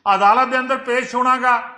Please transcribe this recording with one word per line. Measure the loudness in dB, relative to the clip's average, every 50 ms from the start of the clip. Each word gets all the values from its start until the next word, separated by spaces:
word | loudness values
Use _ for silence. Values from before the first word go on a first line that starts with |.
| -2 0 0
ਅਦਾਲਤ | 2 4 4 4 4 2 0
ਦੇ | 0 -2
ਅੰਦਰ | -2 -2 -4
ਪੇਸ਼ | -4 -4 -4 -4 -2 -4 -4 -4
ਹੋਣਾਗਾ, | -2 0 0 0 0 0 0 0 0 -2 -6 -14